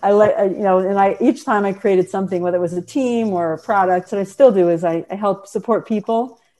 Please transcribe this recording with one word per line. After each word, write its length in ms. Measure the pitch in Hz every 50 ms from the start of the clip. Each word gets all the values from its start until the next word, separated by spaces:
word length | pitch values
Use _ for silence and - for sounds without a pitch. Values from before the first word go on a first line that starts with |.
| -
I 100 | 202 208
let, 260 | 208 214 208 - -
uh, 60 | 202
you 200 | 190 180 - 208 196
know, 100 | 185 185
and 200 | 185 185 196 202
I, 180 | 196 196 190 -
each 240 | 226 254 320 - -
time 200 | - 233 208 202
I 80 | 196 185
created 360 | 196 - 208 196 185 175 175
something, 320 | - 196 190 180 190 180
whether 160 | 175 180 175
it 40 | 180
was 120 | 180 165 175
a 100 | 180 175
team 500 | - - 285 262 247 240 233 226 214 190
or 200 | 175 170 165 160
a 60 | 156
product, 540 | - - 220 196 190 185 180 180 180 - -
what 80 | 202
I 40 | 196
still 280 | 190 - - 277 262 208
do 160 | 196 180 175
is 160 | 170 165 180
I, 200 | 170 165 170 - -
I 60 | 185
help 320 | 196 208 202 196 190 - -
support 400 | - 214 - - 226 190 - -
people 500 | 220 208 196 - 226 226 240 262 - _ _ _ _ _